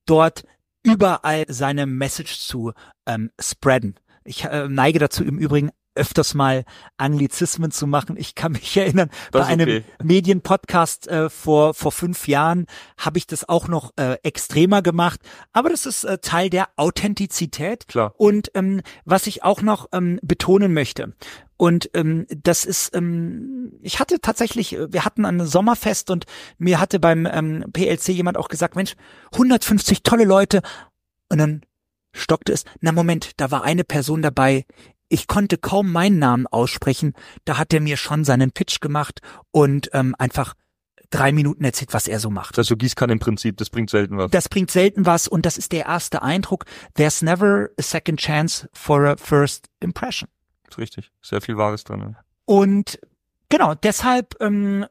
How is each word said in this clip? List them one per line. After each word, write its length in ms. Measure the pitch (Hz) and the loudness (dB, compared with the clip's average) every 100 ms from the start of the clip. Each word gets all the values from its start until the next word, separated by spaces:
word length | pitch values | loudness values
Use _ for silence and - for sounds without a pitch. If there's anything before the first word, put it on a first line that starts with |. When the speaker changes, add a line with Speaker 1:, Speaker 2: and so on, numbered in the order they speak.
| - | 2
Speaker 1:
dort 380 | 160 160 - - _ _ _ | 4 4 0 -16 _ _ _
überall 640 | 226 214 196 165 151 156 151 | 2 4 4 2 -2 -2 -4
seine 380 | 123 139 143 139 | -4 -2 -2 -4
Message 540 | 131 139 - 156 - | -4 -4 -6 -10 -10
zu, 320 | - 127 117 - - _ - | -8 -8 -8 -10 -20 _ -8
ähm, 240 | 113 110 - | -6 -6 -8
spreaden. 600 | - - 135 127 104 - _ _ | -10 -2 2 2 0 -10 _ _
Ich, 200 | - - | -16 -12
äh, 240 | - 151 139 | -6 -6 -4
neige 300 | 135 139 160 | 2 2 4
dazu 240 | 147 - | 0 0
im 160 | - 147 | -4 -2
Übrigen 320 | 156 147 147 - _ | 0 0 0 -6 _
öfters 400 | - 139 - 143 | -4 0 0 0
mal 320 | 147 135 131 - - - - | 0 0 0 -6 -18 -20 -4
Anglizismen 720 | 135 147 139 - 175 - 160 | -2 0 -2 -2 -4 -2 -6
zu 160 | - 143 | -4 -2
machen. 320 | 143 - - | -2 -4 -10
Ich 160 | 143 | -12
kann 180 | - 165 | -6 -6
mich 240 | 135 - 196 | -6 -2 0
<laughs> 0 | |
erinnern, 320 | 190 185 165 | 2 2 0
Speaker 2:
Das 220 | - - | -4 -2
Speaker 1:
bei 100 | 131 | 0
Speaker 2:
ist 60 | 135 | 2
Speaker 1:
einem 220 | 165 151 | 2 2
Speaker 2:
okay. 160 | 110 110 - | 0 -4 -6
Speaker 1:
Medienpodcast, 1080 | 160 185 175 185 - 190 - 175 165 - - | 2 4 4 0 2 -2 0 0 0 -4 -6
äh, 220 | 165 160 | -2 -2
vor, 420 | - 156 151 151 | -4 2 4 4
vor 180 | - 156 | 2 -4
fünf 380 | - 175 180 - | -2 -6 -4 0
Jahren 380 | 139 160 175 170 - - - | 2 2 0 -4 -12 -20 -8
habe 180 | 160 165 | -4 -4
ich 100 | - | -4
das 220 | 156 - | -10 0
auch 180 | 170 170 | 0 0
noch, 260 | 165 123 - | -4 -4 -4
äh, 220 | 127 127 | -4 -2
extremer 600 | 156 - - 156 180 202 | -6 -6 -2 2 4 4
gemacht. 380 | 175 170 170 - - - - | 2 2 0 -2 -14 -20 -4
Aber 160 | 226 311 | 0 0
das 160 | 330 269 | -2 -4
ist, 180 | - | -6
äh, 140 | - 190 | -6 -6
Teil 320 | - 170 190 | -2 -2 0
der 180 | 180 190 - | 0 -2 -2
Authentizität. 1120 | 160 - 208 202 196 - 165 - 170 233 - | -2 0 -4 -2 -4 -4 -6 -6 -8 -8 -4
Speaker 2:
Klar. 240 | 123 107 - | -2 -2 4
Speaker 1:
Und, 320 | 208 208 - | 4 4 -2
ähm, 280 | 196 190 196 - - 160 | -2 -2 -2 -6 -16 0
was 200 | 185 214 | 0 0
ich 160 | - | -2
auch 200 | 185 202 | 0 2
noch, 260 | 208 208 - | 0 0 -2
ähm, 280 | 180 175 175 | -2 -2 -2
betonen 520 | 160 175 - 196 196 | -4 -2 4 4 4
möchte, 400 | 156 127 - - - - - _ - | 2 -2 -6 -12 -14 -20 -20 _ 0
und, 320 | 175 170 - | 2 2 0
ähm, 320 | 175 156 165 - | -2 0 -2 -6
das 380 | 151 175 165 185 | -2 0 0 -2
ist, 280 | 180 - | -4 -4
ähm, 800 | 180 170 170 170 240 269 262 247 - | -4 -4 -4 -6 -8 -12 -10 -12 -14
ich 180 | - - | -8 -4
hatte 220 | 277 - | -2 0
tatsächlich, 540 | - - 247 240 - | -2 -2 -2 -2 -6
äh, 180 | - 151 | -6 -4
wir 140 | 269 214 | -2 -2
hatten 180 | - | 0
ein 220 | 208 175 165 | 0 0 2
Sommerfest 640 | 170 214 233 214 202 - | 2 2 0 -2 -4 -4
und 160 | 175 - - - _ | -4 -6 -18 -20 _
mir 200 | 175 165 | 2 2
hatte 220 | 190 185 | 2 2
beim, 240 | 170 165 | 4 4
ähm, 400 | 165 160 156 156 - | 0 -2 -4 -6 -6
P 160 | 160 190 | -2 0
L 100 | 170 | 0
C 140 | - | -2
jemand 240 | 180 175 180 | 0 -2 -2
auch 120 | - | -6
gesagt, 280 | 151 170 175 | -4 -4 -4
"Mensch, 200 | 196 - - - - | -6 -8 -20 -20 -6
hundertfünfzig 680 | - 247 247 - 208 - 190 | 2 4 4 4 2 2 0
tolle 220 | - 233 | 4 4
Leute." 360 | 208 196 202 196 - - - _ _ _ _ | 6 6 4 2 0 -12 -20 _ _ _ _
Und 80 | 151 | 0
dann 240 | 151 151 - _ _ _ _ | 2 -2 -12 _ _ _ _
stockte 400 | - - 160 - | -12 -2 -2 0
es. 120 | - - - | -4 -6 -4
Na 100 | 165 | 0
Moment, 380 | 165 170 165 - - | 2 2 -2 -6 -6
da 120 | 135 | -4
war 140 | 139 | -2
eine 200 | 143 170 | 0 -2
Person 360 | - 147 135 160 | 0 -2 -2 -2
dabei, 460 | 151 131 135 135 - _ - _ _ | 0 2 2 2 -2 _ -20 _ _
ich 200 | - - | -2 0
konnte 280 | 208 202 175 | 0 2 0
kaum 360 | - 196 190 | 0 0 0
meinen 260 | 170 196 180 | 2 2 4
Namen 300 | 135 123 123 | 4 2 0
aussprechen, 640 | 113 123 - 139 127 151 - - - | 0 0 -2 -2 0 -2 -4 -16 -12
da 140 | - 139 | -6 -4
hat 140 | 156 | 0
er 80 | 160 | 0
mir 160 | 151 143 | 0 -4
schon 280 | - 151 | -2 0
seinen 260 | 143 127 131 | 2 4 2
Pitch 300 | - - - | 0 -6 -4
gemacht 400 | 147 147 143 - - - _ | -4 -4 -6 -10 -20 -20 _
und, 360 | 151 143 139 - | 4 4 2 -2
ähm, 240 | 139 131 - | 0 0 -2
einfach 360 | 127 - 127 - _ _ _ _ _ | -4 -2 -6 -10 _ _ _ _ _
drei 200 | - 135 | 0 2
Minuten 320 | 151 143 - | 4 2 0
erzählt, 320 | 131 - 131 | -4 -4 -4
was 140 | 143 - | -4 -2
er 100 | 107 | -4
so 100 | 110 | -4
macht. 300 | 98 - - | -6 -2 -2
Speaker 2:
Das 60 | |
ist 60 | 113 | 2
so 60 | 110 | 0
Gießkannenprinzip, 800 | 123 - 123 110 - 107 113 98 | 0 0 0 2 0 -2 -4 -4
das 140 | 107 | -6
bringt 180 | 117 107 | -4 0
selten 300 | 107 101 101 | 0 0 -2
was. 140 | 92 | 0
Speaker 1:
Das 160 | 180 - | 0 0
bringt 240 | 202 180 | -2 0
selten 340 | 185 196 196 180 | 2 2 4 2
was 220 | 170 - | 2 0
und 180 | 170 170 | 0 -2
das 120 | - | -4
ist 120 | - | -6
der 160 | 165 - | -6 -4
erste 360 | 170 - - | -6 -4 -4
Eindruck. 420 | 131 185 202 190 - - - | -2 -2 -2 -6 -8 -20 -8
There's 280 | - 151 - | 0 0 2
never 460 | 160 180 202 202 208 - | 0 2 2 2 -2 -6
a 40 | |
second 360 | - 160 - 165 | -6 -4 -4 -4
chance 500 | - 151 165 - - | -2 0 -2 -4 -10
for 340 | - - 147 143 | -12 0 4 4
a 100 | 143 | 0
first 500 | - 143 143 - _ _ | 2 2 2 -2 _ _
impression. 500 | 175 - 247 - - _ _ _ | -8 -6 -8 -8 -12 _ _ _
Speaker 2:
Das 100 | _ | _
ist 40 | - | -12
richtig, 340 | 117 - - _ | -12 -12 -18 _
sehr 180 | - 104 | -8 -6
viel 160 | - 107 | -4 -2
Wahres 280 | 107 107 | -2 -2
dran, 160 | - 101 | -8 -10
ja. 240 | 104 110 _ _ | -10 -14 _ _
Speaker 1:
Und 540 | - 196 196 196 - - - _ _ _ _ | 4 4 6 2 -2 -12 -20 _ _ _ _
genau, 280 | 302 156 151 | 2 2 2
deshalb, 580 | 214 - 254 247 - - | 0 0 0 0 -2 -4
ähm, 460 | 214 208 202 196 208 | -2 0 0 -2 -6